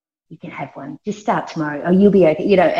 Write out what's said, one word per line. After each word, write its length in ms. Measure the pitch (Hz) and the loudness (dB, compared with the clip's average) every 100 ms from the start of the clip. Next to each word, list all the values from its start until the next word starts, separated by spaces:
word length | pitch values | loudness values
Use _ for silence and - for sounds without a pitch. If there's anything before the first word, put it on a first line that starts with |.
| _ _ _ | _ _ _
"You 80 | 160 | -20
can 140 | 160 | -18
have 180 | - 143 143 | -14 -14 -14
one. 220 | 143 151 208 | -16 -12 -10
Just 140 | 208 | -8
start 260 | - 170 - | -4 -4 -4
tomorrow. 360 | 165 151 147 175 | -8 -6 -6 0
Oh, 60 | |
you'll 200 | 185 202 | 4 4
be 140 | 190 165 | 6 4
okay." 180 | 156 202 | 2 0
You 120 | 185 | 2
know, 60 | 156 | 2